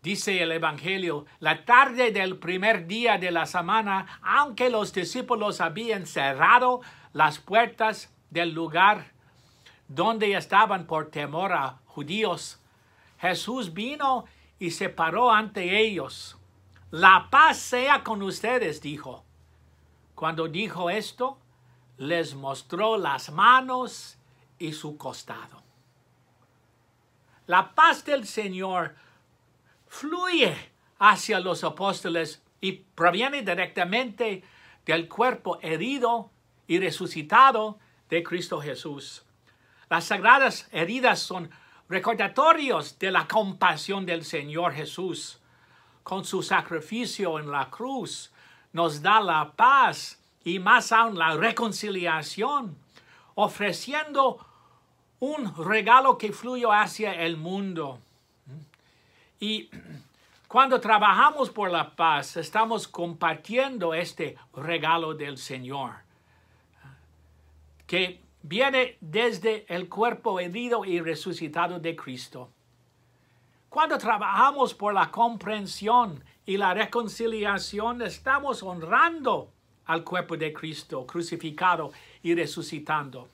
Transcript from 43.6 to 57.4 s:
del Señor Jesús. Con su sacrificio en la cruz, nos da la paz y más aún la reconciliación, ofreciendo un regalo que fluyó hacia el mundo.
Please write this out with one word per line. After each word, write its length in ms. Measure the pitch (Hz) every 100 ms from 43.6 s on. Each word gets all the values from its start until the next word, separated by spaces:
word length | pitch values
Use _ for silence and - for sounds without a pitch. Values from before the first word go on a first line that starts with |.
| 185 156 - 196 185
del 180 | 165
Señor 500 | 156 160 143 151 175
Jesús. 640 | 143 147 - 185 160 - - _ _ _ _ _ _
Con 200 | - 190
su 200 | - 190
sacrificio 960 | - 185 - 170 151 220 240 - 185 156
en 100 | 147
la 200 | 143 127
cruz, 600 | - 247 269 175 - - _ - - _
nos 280 | 160 170 147
da 180 | 165 220
la 320 | 196 160 151 -
paz 640 | 240 277 233 151 - - _ _
y 160 | 170 190
más 320 | 185 240 226
aún 260 | 226 226 190
la 180 | 160 156
reconciliación, 1400 | 220 220 233 190 208 190 175 160 151 - 233 285 226 143 _ - _ - _
ofreciendo 1120 | - 202 - 202 - - 294 311 277 269 - - _ _ _ _ _ _ _
un 360 | 262 302 226 160
regalo 600 | 165 220 208 254 262 247
que 140 | 214
fluyó 400 | 202 233 254 233
hacia 420 | 208 202 - 214
el 240 | 170 165
mundo. 600 | 165